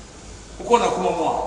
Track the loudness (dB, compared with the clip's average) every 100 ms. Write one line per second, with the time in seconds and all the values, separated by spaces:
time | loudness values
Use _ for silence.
0 | -18 -18 -16 -16 -16 -6 2 4 4 2
1 | 0 2 0 0